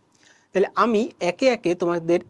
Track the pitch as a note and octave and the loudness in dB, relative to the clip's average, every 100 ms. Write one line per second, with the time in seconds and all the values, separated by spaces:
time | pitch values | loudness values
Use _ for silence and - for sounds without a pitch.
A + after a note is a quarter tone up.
0 | _ _ _ _ _ F#3+ G3 - A3 G#3+ | _ _ _ _ _ -2 0 0 0 0
1 | A#3 - F3+ F3 C4 A#3 E3+ F3 E3+ E3+ | -2 -4 -6 0 0 0 -2 -2 -2 -2
2 | E3 F3 | 0 -2